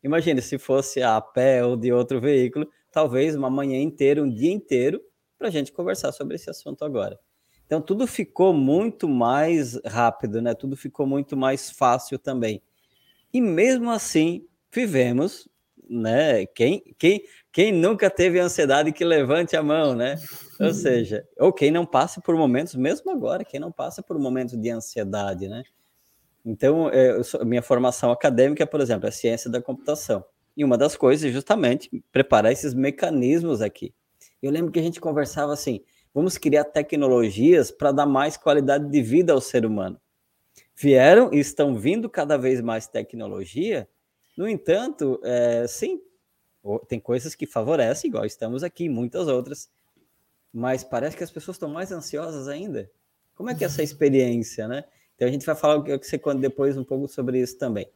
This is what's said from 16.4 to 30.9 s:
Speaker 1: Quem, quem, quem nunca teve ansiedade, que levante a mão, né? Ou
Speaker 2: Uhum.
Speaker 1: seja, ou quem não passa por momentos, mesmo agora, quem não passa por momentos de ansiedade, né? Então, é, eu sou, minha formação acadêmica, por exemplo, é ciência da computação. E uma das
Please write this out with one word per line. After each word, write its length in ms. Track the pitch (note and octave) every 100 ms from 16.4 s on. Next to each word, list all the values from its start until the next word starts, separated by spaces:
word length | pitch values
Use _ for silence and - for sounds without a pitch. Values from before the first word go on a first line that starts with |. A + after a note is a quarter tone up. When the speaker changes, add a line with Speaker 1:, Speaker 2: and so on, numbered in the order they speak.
| G2
Speaker 1:
Quem, 360 | - A#2+ F#3+ - _
quem, 260 | E3 G3+ - _ _
quem 200 | - G#3+
nunca 380 | F3+ F3 A3 G3
teve 300 | - F3+ F3
ansiedade, 520 | F3+ F3 C#3+ C#3+ D#3
que 140 | D3+
levante 500 | E3+ D#3 C3 D#3 E3+
a 80 | D#3+
mão, 320 | D3+ D#3 D3
né? 200 | A#2+ B2+ D3 D3 - - -
Ou 80 | -
Speaker 2:
Uhum. 60 |
Speaker 1:
seja, 540 | G3+ D#3+ B2 G2+ G#2 - -
ou 120 | C3+
quem 180 | - C#3+
não 140 | E3+
passa 360 | E3+ C3 D#3+ -
por 140 | -
momentos, 400 | E3 D3 B2 E3+
mesmo 360 | C3 C3+ D4 F#4+
agora, 320 | D#4 - F3
quem 140 | G#3 C#3
não 120 | F3
passa 300 | E3 C3+ C#3+
por 140 | - D#3+
momentos 400 | C3+ C3 B2 A#2
de 100 | A2+
ansiedade, 760 | A2+ - A#2+ G2 G2+ G2+ F2+ F#2+
né? 160 | A2+ C3 _ _ _ _ _ _ _
Então, 440 | A2+ G#2+ C3 D#3+ D#3+
é, 220 | C3 B2+
eu 120 | G#2+
sou, 220 | A#2+ -
minha 160 | A#2 A#2+
formação 500 | - B2 B2+ - B2
acadêmica, 540 | A#2+ D3 A#2+ C3+ D3 D3+
por 140 | D3+
exemplo, 260 | B2+ G#2+ G#2+
é 40 |
ciência 380 | - A#2 A#2 B2
da 120 | A#2+
computação. 640 | A#2+ B2+ - D3+ - G#2 - _ _ -
E 60 |
uma 120 | C#3+ A#2+
das 180 | C#3+